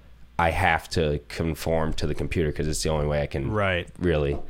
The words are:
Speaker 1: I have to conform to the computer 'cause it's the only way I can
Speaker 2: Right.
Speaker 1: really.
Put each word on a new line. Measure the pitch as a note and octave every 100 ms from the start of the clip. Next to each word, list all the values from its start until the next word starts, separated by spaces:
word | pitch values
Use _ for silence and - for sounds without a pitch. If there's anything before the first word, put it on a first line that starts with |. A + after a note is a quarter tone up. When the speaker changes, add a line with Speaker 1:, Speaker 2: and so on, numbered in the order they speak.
| - - - -
Speaker 1:
I | E2+
have | E2 F2+ E2 -
to | F2+ D#2 D2 -
conform | - E2 D2+ E2+ D#2+ D#2+ -
to | D#2
the | D2
computer | C#2+ F2+ D2+
'cause | C#2+ D2+
it's | D2
the | D#2
only | D#2 D2
way | D2
I | C#2+
can | D2+ C#2
Speaker 2:
Right. | G#2+ G2 F2+ - -
Speaker 1:
really. | F2+ D2+ C#2+ C#2